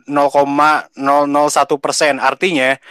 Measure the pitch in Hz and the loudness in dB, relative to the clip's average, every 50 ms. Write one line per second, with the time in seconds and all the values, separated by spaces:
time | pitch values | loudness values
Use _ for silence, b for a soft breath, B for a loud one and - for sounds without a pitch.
0 | _ - 143 143 143 139 - 143 143 139 143 147 147 151 156 143 - - _ - | _ -6 -2 0 0 2 2 2 0 2 2 0 2 2 2 0 -2 -8 _ -6
1 | 139 139 143 143 143 143 143 147 147 147 - 151 139 - 156 139 - - 139 - | -2 0 2 2 0 0 0 0 0 0 0 0 0 0 -2 -4 -4 -4 -4 -2
2 | 160 147 135 131 120 135 135 - 185 190 170 139 131 131 135 - B B | 0 0 0 0 0 -2 -2 0 -2 -2 0 0 0 0 -2 -2 B B